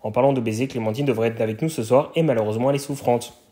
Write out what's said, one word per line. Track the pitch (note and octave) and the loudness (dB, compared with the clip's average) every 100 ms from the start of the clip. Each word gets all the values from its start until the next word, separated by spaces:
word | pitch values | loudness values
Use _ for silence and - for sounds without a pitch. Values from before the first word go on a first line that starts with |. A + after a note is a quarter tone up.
En | A#2 | -2
parlant | A#2 C3+ | 2 4
de | C3+ | 2
baiser, | A2+ G#2+ C3 | -2 -2 -4
Clémentine | B2+ A2 A2 C#3+ | -2 -4 -2 0
devrait | A2 A2+ | 2 0
être | A2+ | 0
avec | C3+ G#2+ | -4 -2
nous | D#3+ | -4
ce | D#3 | -4
soir | A2 B2 D#3 E3 | 2 2 2 0
et | |
malheureusement | D#3+ A#2 G#2+ A2 C3 | 2 2 0 0 0
elle | C#3 | 0
est | |
souffrante. | C#3 C#3 - A#2+ - - _ | -4 -6 0 0 -2 -18 _